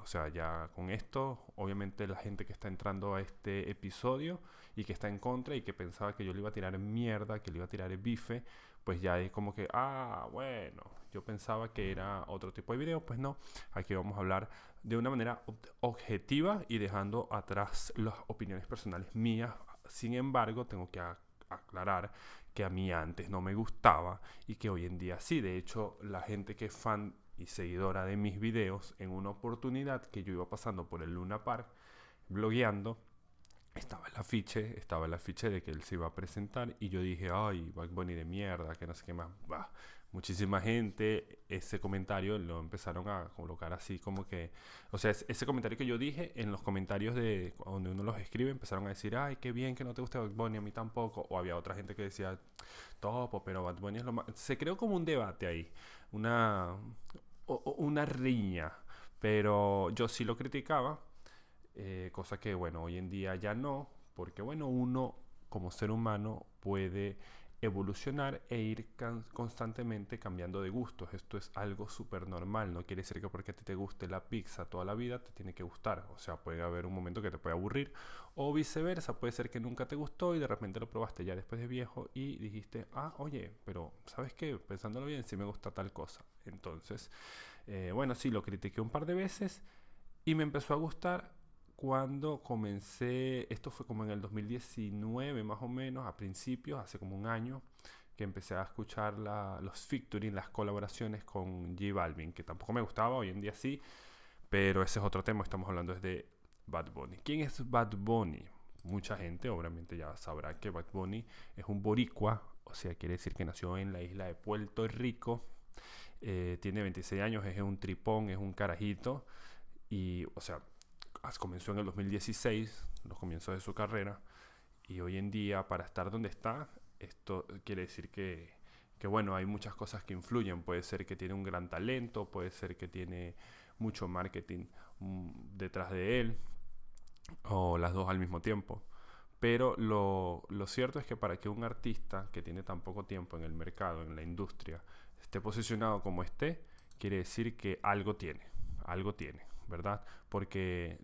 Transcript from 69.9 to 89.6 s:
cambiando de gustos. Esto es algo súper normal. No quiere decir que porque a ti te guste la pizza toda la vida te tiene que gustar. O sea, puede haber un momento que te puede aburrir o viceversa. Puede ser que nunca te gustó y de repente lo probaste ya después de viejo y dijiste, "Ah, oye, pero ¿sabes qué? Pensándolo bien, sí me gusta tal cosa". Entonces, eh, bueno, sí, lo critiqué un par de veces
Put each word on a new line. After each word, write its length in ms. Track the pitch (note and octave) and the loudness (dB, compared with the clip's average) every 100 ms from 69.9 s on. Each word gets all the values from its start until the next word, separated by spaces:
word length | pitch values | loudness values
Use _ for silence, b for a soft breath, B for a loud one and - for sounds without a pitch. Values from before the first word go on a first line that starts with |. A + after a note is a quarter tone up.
| G#2+ G2+ A#2 | -2 -4 -6
cambiando 420 | G#2+ F2+ F2 F#2+ | -4 -2 -2 0
de 80 | F#2+ | 0
gustos. 440 | A2+ A#2+ - F2+ | 0 -2 -4 -8
Esto 240 | F#2+ - G#2 | -8 -6 -6
es 140 | - - | -4 -2
algo 320 | G#2 G2 G#2+ | -2 -2 -4
súper 400 | - G2+ F#2+ F2+ | -6 -6 -4 -2
normal. 460 | F2+ F#2 A2 G2+ | -2 0 0 0
No 120 | E2+ F2+ | -2 -2
quiere 180 | F#2 | -4
decir 180 | F#2 F#2 | -4 -4
que 80 | G2 | -4
porque 220 | F2+ F#2+ | -4 -6
a 40 | F#2+ | -8
ti 80 | |
te 120 | - F#2+ | -4 -2
guste 320 | G2 - F#2 | -2 -4 -4
la 200 | F#2 - | -4 -2
pizza 420 | A2+ - - E2+ | -2 -2 -6 -4
toda 140 | - | -2
la 100 | F#2 | 0
vida 300 | A2 A#2+ B2 | 0 0 -2
te 80 | - | -6
tiene 220 | - F#2+ | -8 -8
que 100 | - | -6
gustar. 440 | F2+ - - G#2 - | -6 -2 0 0 -2
O 80 | - | -10
sea, 200 | - E2 | -6 -4
puede 240 | - E2 | -2 0
haber 240 | E2+ F2 F2 | 0 0 0
un 80 | |
momento 280 | F#2 F2+ F2 | -2 -2 0
que 100 | G#2 | -2
te 60 | E2 | 0
puede 160 | F2 | 0
aburrir 400 | E2+ G2 C3+ C#3 B B B B - | 2 2 2 0 B B B B -2
o 160 | C#3+ | 2
viceversa. 680 | D3 D#3 D#3+ E3 F3+ D#3+ A#2 | 4 4 2 2 2 0 0
Puede 140 | A#2+ | 0
ser 180 | A#2 A2+ | 0 -2
que 100 | B2 | -2
nunca 260 | A#2 A#2 B2+ | -2 -2 -2
te 80 | D3 | -2
gustó 400 | D3 - F3+ E3+ | -2 2 4 4
y 40 | |
de 80 | C3+ | 4
repente 340 | G#2 G#2 G2 | 2 0 -2
lo 80 | A#2 | -4
probaste 340 | A2+ A2 - | 0 -2 0
ya 120 | F#2 F2+ | -2 -2
después 260 | F#2+ A#2 | -2 -4
de 60 | A#2+ | -2
viejo 420 | B2 B2 - - | -2 -4 -6 -6
y 240 | - C3+ - | -4 -4 -4
dijiste, 500 | G#2+ G2+ A2 - - | -4 -6 -6 -8 -6
"Ah, 200 | C3+ D3+ - | -6 -6 -6
oye, 340 | D3 C#3 F2+ A2 | -6 -4 -6 -10
pero 300 | - F2+ E2 - - | -8 -6 -6 -10 -10
¿sabes 280 | - B2 | -6 -6
qué? 240 | - D#3 A#2+ | -4 -4 -4
Pensándolo 480 | - G2 A2 A#2 C#3+ | -6 -6 -4 -4 -4
bien, 180 | D3 | -4
sí 140 | - G2 | -4 -2
me 80 | G2+ | -2
gusta 260 | G2 F#2+ | -4 -6
tal 220 | F#2 F#2+ | -4 -4
cosa". 320 | - D2+ - - - - | -4 -8 -10 -18 -16 -14
Entonces, 640 | - - D#2+ - G#2 - B B B B B - | -10 -8 -8 -8 -8 -8 B B B B B -8
eh, 240 | G2+ F2+ | -4 0
bueno, 220 | G2+ C3+ A#2+ | 2 2 2
sí, 160 | C#3 | 2
lo 100 | G#2+ | 2
critiqué 400 | F#2+ G2 G2+ - | 0 -2 -2 -2
un 80 | A2 | 0
par 160 | D3+ D#3 | 0 2
de 80 | |
veces 500 | F3+ F#3+ - G3 - | 2 0 0 -2 -4